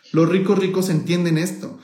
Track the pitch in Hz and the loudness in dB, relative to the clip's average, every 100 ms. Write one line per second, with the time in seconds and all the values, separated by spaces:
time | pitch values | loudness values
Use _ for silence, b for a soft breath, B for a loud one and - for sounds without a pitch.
0 | - 160 165 190 - 190 185 190 185 156 | -2 2 2 2 2 2 0 -2 -2 -2
1 | - 175 170 156 185 - - - | 0 -2 0 0 -2 -6 -12 -16